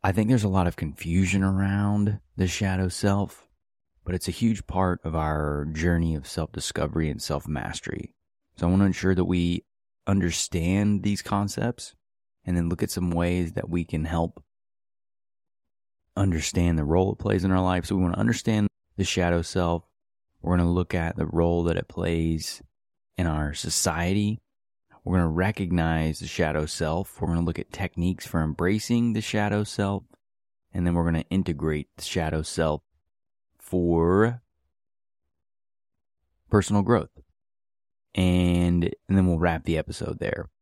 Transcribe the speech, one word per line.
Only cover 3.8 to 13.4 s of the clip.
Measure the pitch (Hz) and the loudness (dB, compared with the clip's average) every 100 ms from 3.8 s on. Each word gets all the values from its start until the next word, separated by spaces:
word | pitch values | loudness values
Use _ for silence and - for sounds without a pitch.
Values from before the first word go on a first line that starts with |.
| _ _ | _ _
but | - 90 | -6 -4
it's | - | -4
a | |
huge | 87 117 110 - | 0 0 0 -4
part | 92 92 87 | 0 0 0
of | 80 80 | -2 -2
our | 78 76 76 73 73 | -2 0 -2 -2 -4
journey | 78 85 85 82 78 | -2 2 2 2 -2
of | 69 | -6
self-discovery | - 78 - - - 76 82 78 | -6 -6 -6 -8 -4 -2 -2 -2
and | - | -4
self-mastery. | - 71 - 76 - - - - - _ _ _ _ - | -4 -6 -4 -6 -6 -10 -10 -10 -12 _ _ _ _ -4
So | 87 | 2
I | |
want | 95 | 4
to | 98 | 4
ensure | 87 92 | 2 2
that | 92 90 | 2 2
we | 90 87 87 _ _ _ _ - | 2 0 -2 _ _ _ _ 0
understand | 98 87 82 - 90 82 98 104 104 | 2 2 -2 -4 -2 0 2 2 2
these | 104 101 | 0 -2
concepts | - 101 101 - 117 - - _ _ _ _ _ | -2 -2 -2 -2 -4 -6 -14 _ _ _ _ _
and | - 87 | -2 0
then | 85 | 0
look | 85 | -2
at | - | -2
some | - 87 | -2 -2
ways | 85 87 90 | 0 0 0